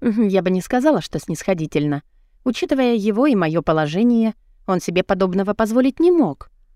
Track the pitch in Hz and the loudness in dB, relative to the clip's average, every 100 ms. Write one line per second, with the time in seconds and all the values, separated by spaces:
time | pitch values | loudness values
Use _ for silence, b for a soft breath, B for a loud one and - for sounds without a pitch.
0 | 233 214 208 190 180 185 - 254 302 226 | -2 0 2 2 0 -2 -2 0 2 0
1 | - 151 - 156 - 175 156 151 147 143 | -2 -8 -8 -6 -2 -2 -2 -2 -2 -4
2 | - _ _ _ 254 - 349 269 247 233 | -8 _ _ _ -6 -4 -2 0 0 0
3 | 208 208 294 208 160 165 156 156 151 175 | 0 2 2 2 0 -2 0 0 0 0
4 | 240 233 220 - _ _ - 180 - 180 | 2 2 0 -4 _ _ -4 -4 -2 -2
5 | - 190 190 185 196 214 214 240 262 - | 0 0 0 0 -2 -2 0 0 0 2
6 | 339 339 190 135 - _ _ | 2 2 0 -4 -16 _ _